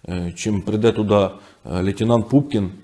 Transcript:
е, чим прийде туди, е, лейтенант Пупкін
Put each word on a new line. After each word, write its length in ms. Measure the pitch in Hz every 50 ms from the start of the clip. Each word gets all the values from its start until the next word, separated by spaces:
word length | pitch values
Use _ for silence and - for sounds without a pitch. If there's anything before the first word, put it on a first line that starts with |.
| - -
е, 240 | 90 90 87 87 82
чим 260 | - - 107 104 95
прийде 300 | 85 - 107 107 113 113
туди, 240 | 104 107 107 101 104
е, 160 | 104 98 92 - - - - _ _ _
лейтенант 640 | - 85 92 90 98 101 - 113 113 120 117 110 -
Пупкін 420 | 135 143 143 - - 107 98 90 - -